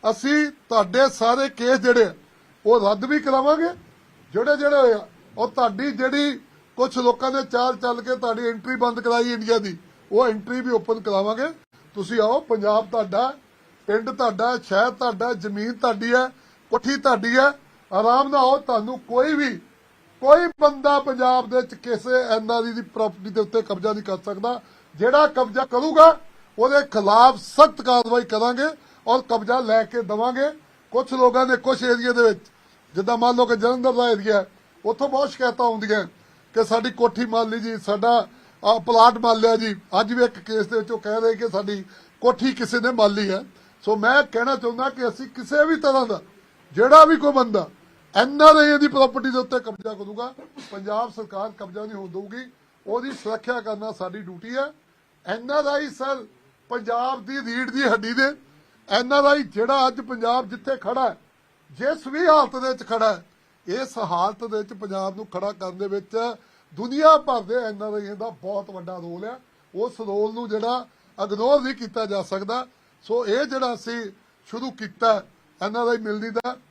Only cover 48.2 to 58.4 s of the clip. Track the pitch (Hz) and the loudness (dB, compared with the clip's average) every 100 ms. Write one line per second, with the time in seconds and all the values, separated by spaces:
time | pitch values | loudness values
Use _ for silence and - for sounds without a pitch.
48.2 | 247 285 311 311 294 294 294 277 262 262 | 0 6 8 10 6 4 2 4 2 2
49.2 | 254 254 254 254 226 196 220 208 202 208 | -2 -2 -2 -6 -6 -12 -12 -12 -12 -10
50.2 | 247 262 269 - 269 202 196 214 233 220 | -12 -12 -20 -20 -18 -14 -6 -6 -6 -10
51.2 | 214 196 214 - 196 185 214 202 190 180 | -14 -10 -10 -12 -16 -14 -14 -14 -12 -14
52.2 | 196 233 254 _ _ _ - 226 262 - | -14 -16 -16 _ _ _ -8 -6 -6 -10
53.2 | 208 220 226 247 220 214 220 208 185 196 | -8 -8 -6 -6 -6 -8 -8 -10 -12 -12
54.2 | 185 180 220 254 285 302 _ _ _ _ | -16 -18 -10 -6 -8 -10 _ _ _ _
55.2 | - 220 247 294 285 285 294 - 262 269 | -10 -8 -4 -2 0 -4 -6 -8 -6 -6
56.2 | 214 _ _ _ _ 240 214 233 247 262 | -10 _ _ _ _ -10 -4 -4 -2 -6
57.2 | 202 269 233 240 254 254 269 220 220 240 | -8 -10 -6 -6 -4 0 0 0 0 0
58.2 | 269 302 | 0 -2